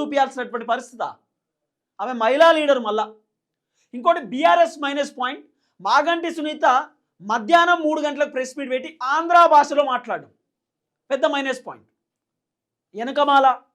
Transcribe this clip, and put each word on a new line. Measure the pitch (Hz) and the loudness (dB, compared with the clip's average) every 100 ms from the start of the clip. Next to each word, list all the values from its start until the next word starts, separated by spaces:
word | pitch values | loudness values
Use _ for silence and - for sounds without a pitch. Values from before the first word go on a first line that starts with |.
చూపించాల్సినటువంటి | 294 277 269 262 214 233 226 | -2 -2 -2 -2 -10 -8 -6
పరిస్థితా? | 240 247 226 139 117 _ _ _ _ _ _ _ - | -6 -6 -10 -10 -12 _ _ _ _ _ _ _ -12
ఆమె | 208 | -8
మహిళా | 240 226 277 330 | -2 0 4 6
లీడర్ | 320 294 262 | 4 2 0
మళ్ళా. | 214 208 214 - _ _ _ _ _ _ _ | -2 -4 -6 -10 _ _ _ _ _ _ _
ఇంకోటి | 247 285 339 | -4 -2 -2
బీఆర్ఎస్ | 233 247 330 339 339 294 | -4 0 2 4 2 -2
మైనస్ | 285 285 285 277 | -6 -4 -6 -6
పాయింట్, | 247 302 - _ _ _ | -8 -8 -16 _ _ _
మాగంటి | 185 262 302 339 330 | 0 2 2 -2 -4
సునీత | 311 302 302 311 254 294 _ _ _ | -6 -8 -2 0 2 -2 _ _ _
మధ్యాహ్నం | 190 233 214 339 349 349 | -6 -4 2 2 4 2
మూడు | 311 311 | 0 -2
గంటలకు | 294 285 294 | -4 -4 -4
ప్రెస్ | 269 254 - | -6 -8 -10
మీట్ | 269 | -8
పెట్టి | 254 320 - | -6 -8 -12
ఆంధ్ర | 254 302 339 349 330 | -4 -4 2 6 6
భాషలో | 302 285 285 | 6 4 2
మాట్లాడడం | 285 247 233 175 139 _ _ _ _ _ _ _ - | 0 -2 -6 -10 -10 _ _ _ _ _ _ _ -8
పెద్ద | 269 302 | -2 0
మైనస్ | 277 269 262 - | 0 -4 -6 -10
పాయింట్. | 120 _ _ _ _ _ _ _ _ _ _ _ | -18 _ _ _ _ _ _ _ _ _ _ _
వెనకమాల, | 202 240 277 285 277 269 254 _ | -12 -6 -2 2 4 4 2 _